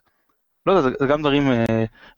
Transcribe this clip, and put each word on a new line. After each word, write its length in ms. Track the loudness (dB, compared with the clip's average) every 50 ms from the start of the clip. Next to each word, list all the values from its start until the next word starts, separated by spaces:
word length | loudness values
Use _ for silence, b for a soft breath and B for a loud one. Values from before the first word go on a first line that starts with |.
| _ _ _ _ _ _ _ _ _ _ _ _ -2
לא 60 | 0
יודע, 180 | 2 2 2 0
זה, 60 | -2 -2
זה 80 | -2
גם 120 | -2 -2 0
דברים, 300 | 0 0 0 0 0 0
אה, 340 | 0 0 0 0 0 -2 -2 -4 B B B B B